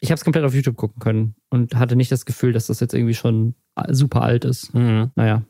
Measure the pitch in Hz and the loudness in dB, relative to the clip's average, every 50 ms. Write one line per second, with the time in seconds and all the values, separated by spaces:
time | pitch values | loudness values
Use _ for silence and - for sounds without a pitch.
0 | - - 165 156 - 175 147 165 147 135 127 139 135 131 113 - 110 104 - - | -2 -2 -2 0 0 0 0 2 2 2 2 2 0 0 -2 -4 -6 -6 -6 -4
1 | - 110 110 110 110 107 - _ _ - - 123 120 117 - 120 127 120 120 123 | -2 0 0 0 0 -2 -4 _ _ -2 0 0 0 0 0 0 0 2 2 2
2 | 127 - 131 123 - - 123 - - 127 117 113 - - 110 - 123 120 - 127 | 2 2 0 -4 -2 -4 -6 -2 0 0 0 0 -2 -2 -4 -4 -4 -2 -2 0
3 | 117 117 113 - - 120 113 110 110 117 120 _ _ _ - - - - 139 131 | 0 0 0 0 0 0 0 2 0 -2 -4 _ _ _ -10 -8 -4 -2 0 2
4 | 143 127 - 120 117 117 120 120 - 127 127 - - - - 120 120 117 110 110 | 2 2 2 2 2 2 2 2 0 -2 -4 -4 -6 -4 -2 0 2 2 2 2
5 | 110 127 - - 113 110 107 113 107 - | 0 0 0 0 0 2 0 0 -2 -6